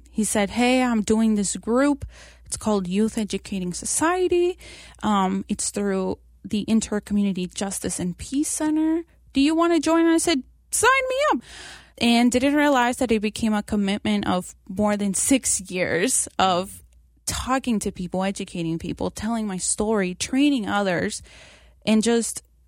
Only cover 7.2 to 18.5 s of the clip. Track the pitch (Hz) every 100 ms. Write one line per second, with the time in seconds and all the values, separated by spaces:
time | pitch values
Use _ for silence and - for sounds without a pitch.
7.2 | 202 185 180 - 196 190 180 - 180 170
8.2 | - 277 311 - 311 311 320 330 330 _
9.2 | _ 269 285 320 339 339 320 330 330 330
10.2 | 349 285 - _ - - 466 539 508 523
11.2 | 587 262 - - - - - - 233 233
12.2 | 240 247 277 294 294 262 240 247 208 220
13.2 | 208 - 220 208 - 214 196 208 214 208
14.2 | - 185 - - - 190 208 208 202 180
15.2 | - 269 - - 185 180 156 170 254 -
16.2 | - - 190 175 190 - - _ _ _
17.2 | - - 240 262 254 208 208 190 180 185
18.2 | 190 202 190